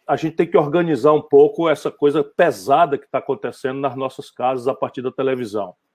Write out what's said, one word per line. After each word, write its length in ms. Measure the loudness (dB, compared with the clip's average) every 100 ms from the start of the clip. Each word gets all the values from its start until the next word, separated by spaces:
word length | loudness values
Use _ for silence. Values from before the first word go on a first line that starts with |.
| -6
a 100 | -4
gente 180 | -2 -2
tem 100 | 0
que 100 | 2
organizar 560 | 2 0 0 2 2
um 100 | 2
pouco 460 | 4 6 6 4 -2
essa 220 | 0 -4
coisa 340 | -2 0 0
pesada 760 | -2 0 0 0 0 2 2 -2
que 100 | -4
tá 100 | -6
acontecendo 600 | -4 -6 -8 -8 -8 -4
nas 160 | -6
nossas 360 | -6 -8 -10 -16
casas 360 | -6 -4 -2 -4
a 80 |
partir 280 | -4 -6 -6
da 100 | -8
televisão. 640 | -4 -4 -4 -4 -6 -8 -12 _